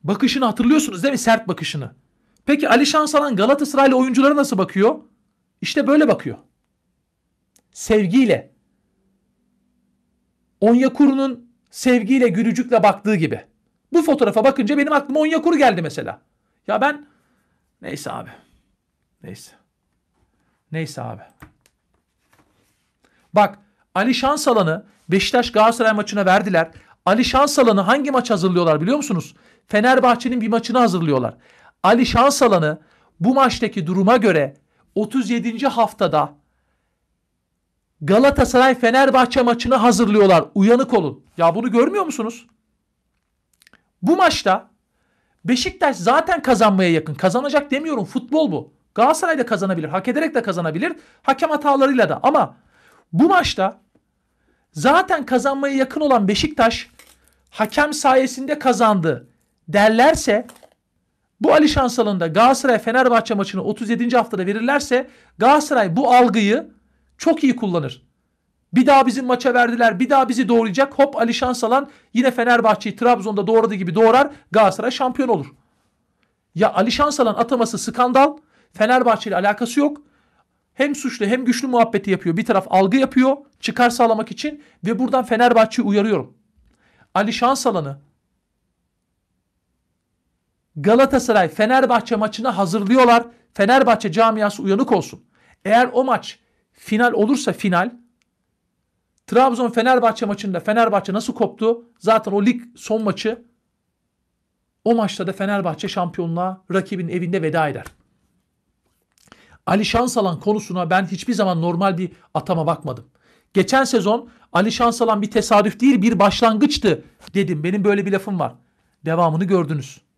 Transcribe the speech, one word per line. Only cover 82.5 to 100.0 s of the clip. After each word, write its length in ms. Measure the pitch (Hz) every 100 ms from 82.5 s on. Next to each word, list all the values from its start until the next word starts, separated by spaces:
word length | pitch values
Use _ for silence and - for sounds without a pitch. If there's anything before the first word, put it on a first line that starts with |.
| 196 190
algı 260 | 185 190 269
yapıyor, 400 | 262 262 262 285 _ _
çıkar 300 | - 233 240
sağlamak 400 | 240 233 220 226
için 320 | - 302 294 _ _ 185
ve 120 | 233
buradan 260 | 254 262
Fenerbahçe'yi 640 | - 220 240 233 220 - 208
uyarıyorum. 460 | 202 214 185 123 _ _ _ _ _ _ _ _
Ali 180 | 185 208
Şansalan'ı 680 | 233 247 262 254 190 139 139 _ _ _ _ _ _ _ _ _ _ _ _ _ _ _ _ _ _ _ _ _ _ _ _ _ _ _ 151
Galatasaray 720 | 160 233 269 269 254 214 170
Fenerbahçe 680 | - 214 262 254 233 - 220
maçına 420 | 214 - 247 180
hazırlıyorlar. 680 | 190 190 196 262 247 233 233 _ _
Fenerbahçe 580 | - 202 262 269 220 208
camiası 500 | 170 226 214 208 -
uyanık 300 | 190 196 269
olsun. 320 | 196 - - _ _ _ _
Eğer 260 | 190 226 247
o 120 | 240
maç 340 | 262 220 - - _ _ _
final 400 | _ - 214 240
olursa 400 | 214 214 277 -
final, 380 | - 202 175 220 - _ _ _ _ _ _ _ _ _ _ _ _ -
Trabzon 440 | 226 262 233 240
Fenerbahçe 560 | 233 240 254